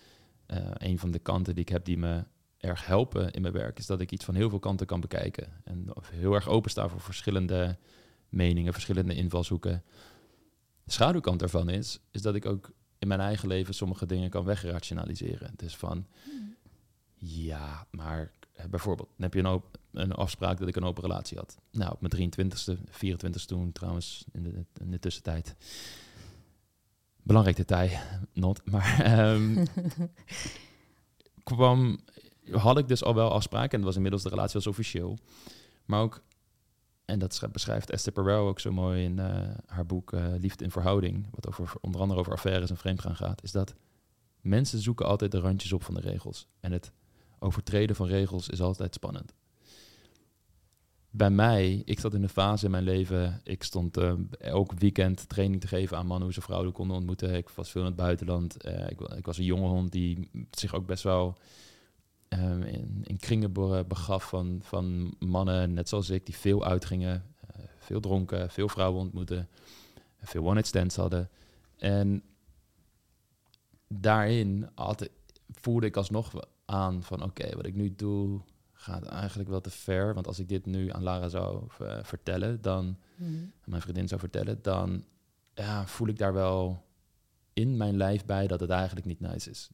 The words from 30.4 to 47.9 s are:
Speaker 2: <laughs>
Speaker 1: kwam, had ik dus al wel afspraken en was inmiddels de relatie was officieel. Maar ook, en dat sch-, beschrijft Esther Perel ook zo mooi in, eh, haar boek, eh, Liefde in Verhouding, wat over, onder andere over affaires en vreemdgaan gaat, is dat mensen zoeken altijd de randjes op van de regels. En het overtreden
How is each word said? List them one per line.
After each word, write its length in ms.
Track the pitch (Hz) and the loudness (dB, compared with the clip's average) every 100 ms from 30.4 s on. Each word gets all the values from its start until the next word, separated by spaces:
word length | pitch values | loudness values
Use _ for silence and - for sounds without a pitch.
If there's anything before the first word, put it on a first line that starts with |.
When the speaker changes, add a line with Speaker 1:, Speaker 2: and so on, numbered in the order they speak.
| - | -10
Speaker 2:
<laughs> 1000 | - - - _ _ _ _ _ - | -12 -18 -20 _ _ _ _ _ -18
Speaker 1:
kwam, 560 | - 123 127 127 123 - - - - _ - | -4 6 8 8 6 2 -6 -20 -20 _ -2
had 260 | 113 110 135 | 4 8 6
ik 100 | 131 | 6
dus 160 | 123 | 2
al 120 | - 113 | 4 4
wel 160 | 113 | 6
afspraken 480 | 107 104 110 131 110 | 4 2 0 0 2
en 60 | 98 | 2
was 100 | 92 | 2
inmiddels 280 | 95 98 | 2 2
de 60 | 95 | 0
relatie 240 | 98 101 | 0 0
was 140 | 104 107 | 0 -2
officieel. 500 | 101 110 - 90 110 - - - - - _ - | -2 -4 -4 -4 -6 -10 -20 -20 -20 -20 _ -2
Maar 160 | 104 | 0
ook, 220 | 110 - - _ _ _ _ _ _ _ - | 0 -2 -14 _ _ _ _ _ _ _ -4
en 140 | 107 | 0
dat 140 | 92 | 0
sch-, 180 | - 113 | -2 -6
beschrijft 380 | 104 - 107 - | -6 -2 -2 -2
Esther 220 | - - | -4 -2
Perel 340 | 101 95 104 101 | 0 2 4 2
ook 120 | 95 | -2
zo 120 | 104 | -2
mooi 320 | 92 92 92 | 0 2 0
in, 160 | 90 92 | 0 -2
eh, 300 | 95 95 95 101 - | -2 -2 -4 -8 -8
haar 200 | 90 85 | -6 -2
boek, 280 | 92 - | -4 -4
eh, 120 | 90 87 90 | -2 0 0
Liefde 260 | 95 - | -2 -2
in 80 | 92 | -4
Verhouding, 560 | 92 90 101 92 95 104 | 0 2 4 2 -2 -4
wat 160 | - - | -8 -8
over, 240 | 98 87 - | -6 -6 -6
onder 200 | 92 92 | -4 0
andere 180 | 98 92 | 2 2
over 140 | 90 | 0
affaires 360 | - 98 92 87 | 0 0 0 0
en 80 | 87 | -2
vreemdgaan 380 | 95 92 92 85 | -2 -2 -2 -4
gaat, 280 | 92 95 | -4 -4
is 80 | 101 | -2
dat 240 | 98 98 - _ _ _ _ _ _ | -2 -2 -4 _ _ _ _ _ _
mensen 380 | - 104 135 113 | 2 4 4 2
zoeken 260 | 104 117 - | 0 2 2
altijd 260 | 101 101 | 2 2
de 80 | 98 | 2
randjes 340 | 90 95 - | 2 2 0
op 100 | 92 | -2
van 100 | - | -2
de 80 | 87 | -4
regels. 460 | 50 50 - - - _ | -2 -4 -6 -12 -16 _
En 120 | 90 | -4
het 200 | 87 - - _ _ _ _ | -4 -6 -16 _ _ _ _
overtreden 560 | 95 - - 104 107 | -2 -2 0 2 2